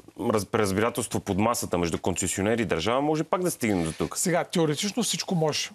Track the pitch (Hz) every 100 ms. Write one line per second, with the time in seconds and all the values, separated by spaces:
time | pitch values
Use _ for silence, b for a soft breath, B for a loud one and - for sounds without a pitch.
0 | - - 117 110 98 110 101 95 113 117
1 | 110 104 - 92 110 120 98 90 85 87
2 | 104 87 92 - 98 117 110 123 87 127
3 | 147 156 160 196 180 - 113 90 80 -
4 | - - 180 165 - 175 156 147 208 -
5 | - 170 - 185 156 127 -